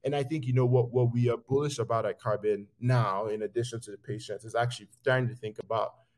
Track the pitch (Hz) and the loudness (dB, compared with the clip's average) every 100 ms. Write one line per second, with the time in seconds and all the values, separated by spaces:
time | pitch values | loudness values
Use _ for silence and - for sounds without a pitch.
0 | - 143 131 156 127 127 123 127 117 123 | -2 -2 -2 -2 0 2 4 4 4 2
1 | 117 120 120 117 - 135 147 143 - 113 | 2 4 2 0 0 0 0 -2 0 0
2 | 107 90 110 104 104 101 101 _ 123 123 | 0 -4 -2 0 0 -2 -4 _ 2 4
3 | 107 95 110 107 104 120 120 120 107 101 | 2 0 -2 -4 -4 -4 -4 -8 -12 -16
4 | - - - 98 113 113 120 123 104 _ | -10 -10 -8 -12 -4 -2 -2 -4 -16 _
5 | 139 127 123 123 107 107 104 110 - - | 2 2 0 -4 -10 -10 -4 -2 -2 -8
6 | _ | _